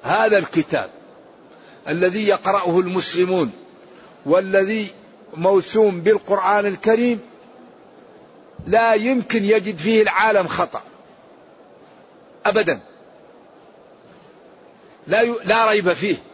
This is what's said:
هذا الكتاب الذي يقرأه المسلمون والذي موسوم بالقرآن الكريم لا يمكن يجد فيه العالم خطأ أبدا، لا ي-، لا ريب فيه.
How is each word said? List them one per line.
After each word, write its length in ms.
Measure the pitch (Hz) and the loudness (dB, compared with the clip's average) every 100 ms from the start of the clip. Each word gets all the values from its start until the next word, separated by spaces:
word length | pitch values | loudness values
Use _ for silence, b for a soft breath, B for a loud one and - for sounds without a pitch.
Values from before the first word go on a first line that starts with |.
هذا 360 | 123 196 220 208 | -2 0 2 2
الكتاب 520 | 160 165 151 143 95 - - - - - - B B B - | 0 -4 -2 -4 -6 -14 -20 -20 -20 -20 -20 B B B -8
الذي 400 | 160 180 196 208 | -2 -2 0 -2
يقرأه 520 | 190 185 196 180 170 | 0 0 -2 0 0
المسلمون 720 | 185 185 - 170 180 185 131 - - - - B B B 139 | 0 -4 -4 -2 0 0 -2 -6 -20 -20 -20 B B B 0
والذي 640 | 175 190 196 190 220 208 - - - - | 0 2 0 0 -4 -6 -12 -20 -20 -20
موسوم 640 | 156 180 196 - 214 214 175 | -2 2 2 2 2 2 2
بالقرآن 680 | 165 208 - 196 185 208 202 | 2 0 0 -2 2 0 0
الكريم 540 | 185 220 220 240 226 - - - - - - - - - - - - - - 175 | -2 0 2 2 -2 -8 -20 -20 -20 -20 -20 -20 -20 -20 -20 -20 -20 -20 -18 -2
لا 280 | 208 233 | 0 2
يمكن 500 | 220 226 262 - 233 | 2 0 -2 -2 -2
يجد 320 | 196 220 196 175 | 2 0 0 -6
فيه 260 | 175 226 | 2 4
العالم 460 | 208 180 220 208 175 | 4 2 2 2 0
خطأ 340 | 170 175 110 - - - - - - - - - - - - - - - - 208 | -2 -4 -6 -16 -20 -20 -20 -20 -20 -20 -20 -20 -20 -20 -20 -20 -20 -20 -6 -2
أبدا، 340 | 208 170 127 - - - - - - - - - - - - - - - - - - - - - - - | 0 0 -4 -8 -20 -20 -20 -20 -20 -20 -20 -20 -20 -20 -20 -20 -20 -20 -20 -20 -20 -20 -20 -20 -20 -4
لا 160 | 202 | 0
ي-، 140 | 233 233 | 0 -2
لا 260 | 190 220 220 | -2 2 2
ريب 220 | 214 180 | 2 0
فيه. 240 | 156 196 156 - | -2 -2 -4 -8